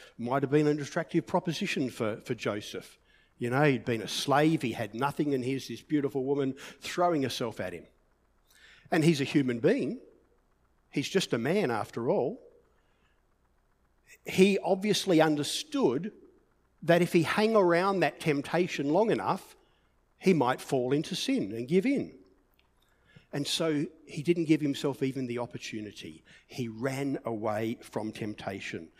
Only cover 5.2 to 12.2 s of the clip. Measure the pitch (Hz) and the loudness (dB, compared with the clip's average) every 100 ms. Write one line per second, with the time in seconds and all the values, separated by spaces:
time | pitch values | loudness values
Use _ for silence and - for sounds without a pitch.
5.2 | 147 135 123 135 - 113 - 151 139 135 | -2 -2 -2 -6 -8 -12 -4 -2 0 -2
6.2 | 131 139 135 131 - - - - 175 160 | -2 -2 -2 -4 -12 -14 -6 0 0 2
7.2 | 127 - 120 - 92 85 - _ _ _ | -2 -2 -6 -6 -8 -10 -14 _ _ _
8.2 | _ _ _ _ - - - 175 156 147 | _ _ _ _ -20 -20 -2 2 4 4
9.2 | 135 151 127 120 143 262 151 240 - _ | 2 2 2 2 2 2 0 -6 -12 _
10.2 | _ _ _ _ _ _ _ - 139 190 | _ _ _ _ _ _ _ -4 -2 0
11.2 | - 127 120 196 160 113 - - 120 185 | 0 0 2 2 2 0 -4 -4 -2 0